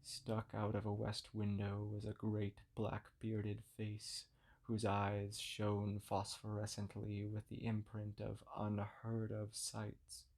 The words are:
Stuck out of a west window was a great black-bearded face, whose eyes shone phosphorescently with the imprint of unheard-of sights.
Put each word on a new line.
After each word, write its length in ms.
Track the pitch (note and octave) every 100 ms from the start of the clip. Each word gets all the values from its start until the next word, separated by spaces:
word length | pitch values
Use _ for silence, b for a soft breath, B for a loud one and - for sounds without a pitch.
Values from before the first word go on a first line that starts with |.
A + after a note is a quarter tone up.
Stuck 460 | - - - A2 A2
out 200 | G#2+ G#2
of 120 | G#2+ G#2+
a 60 |
west 360 | G#2 A2 G#2+ -
window 540 | G#2+ G#2 G2+ G2+ G2+ G#2
was 120 | G#2
a 80 | A2
great 460 | G#2 A2 G#2+ G#2 G2+ -
black-bearded 880 | - A2 G#2+ - - A2+ A2 G#2 G#2 A2 -
face, 480 | G#2+ G#2+ - - - B B B
whose 220 | - A2
eyes 540 | G#2+ G2+ G2+ G#2 G#2 G#2+
shone 640 | - - G#2+ G#2 G#2 G2+
phosphorescently 1200 | - G2+ G2+ - A2 G#2+ G#2+ - G2+ - G#2+ G#2
with 240 | G#2 G#2+ A2+
the 180 | A2+ -
imprint 540 | A2 G#2 G#2+ G#2 G#2
of 220 | G#2+ G#2+ - -
unheard-of 1000 | G#2 G#2 G2+ - A2+ A2+ A2 G#2+ G#2+
sights. 680 | - - A2 G#2+ - - - -